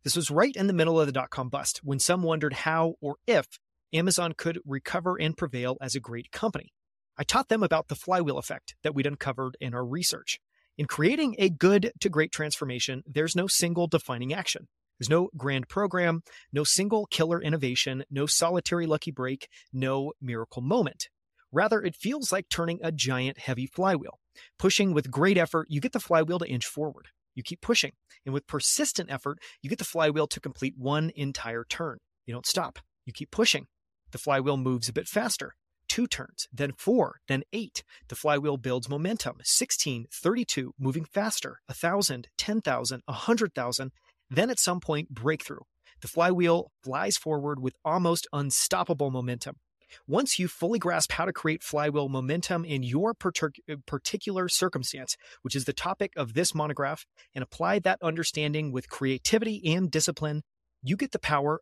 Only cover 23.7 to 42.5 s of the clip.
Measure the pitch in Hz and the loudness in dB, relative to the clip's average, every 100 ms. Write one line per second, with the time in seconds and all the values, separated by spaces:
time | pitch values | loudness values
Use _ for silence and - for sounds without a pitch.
23.7 | - 190 156 - - _ - - - 190 | 0 2 2 -2 -16 _ -20 -20 0 2
24.7 | - 190 151 131 139 190 185 165 165 156 | 4 4 4 2 4 6 6 4 0 0
25.7 | 147 254 226 - 165 160 175 165 123 - | -2 -2 -4 2 4 4 0 -2 -2 -4
26.7 | 143 151 - - _ _ 131 - 175 - | -4 -6 -6 -20 _ _ -14 -12 -8 0
27.7 | 233 135 _ _ - 135 139 - 143 - | 2 2 _ _ -14 -6 -6 -4 -2 0
28.7 | - 294 - 170 139 143 151 - - 139 | 2 0 -2 -4 -4 -4 -8 -14 -12 -6
29.7 | 220 180 165 151 151 147 - 143 - 135 | -4 -2 2 2 4 0 -2 -8 -4 -4
30.7 | 131 131 147 160 - 139 - 117 117 - | -2 0 2 0 -2 -6 -4 -6 -6 -6
31.7 | - 160 - _ _ - 120 - 190 147 | -6 -6 -8 _ _ -10 -6 -2 -2 -2
32.7 | - _ _ 123 - - - 226 139 135 | -8 _ _ -16 -14 -8 2 2 2 -4
33.7 | _ _ _ _ 127 147 139 135 139 131 | _ _ _ _ -8 0 2 2 2 2
34.7 | 123 117 117 - 208 233 - - - _ | 0 -2 -4 -2 -2 -2 -4 -6 -12 _
35.7 | _ - - 247 - 127 - - 127 139 | _ -4 0 0 -2 -8 -10 -10 -4 -6
36.7 | - 196 240 143 - - 135 - 226 208 | -2 2 4 2 -2 -2 -2 -2 -8 -8
37.7 | - - - - 120 151 143 147 139 127 | -10 -14 -20 -14 -2 2 2 2 -2 -2
38.7 | 123 120 147 180 226 135 - - - 254 | -2 -2 -4 -2 -2 -6 -6 0 0 0
39.7 | - 147 120 117 - 170 247 - 147 127 | -2 -2 -4 -8 -2 0 0 0 -4 -4
40.7 | - 135 156 156 196 214 - 139 - - | -4 -2 -2 -2 -2 -2 -2 -6 -12 -12
41.7 | - 170 202 196 127 - - - | -4 0 0 0 -2 -8 -8 -2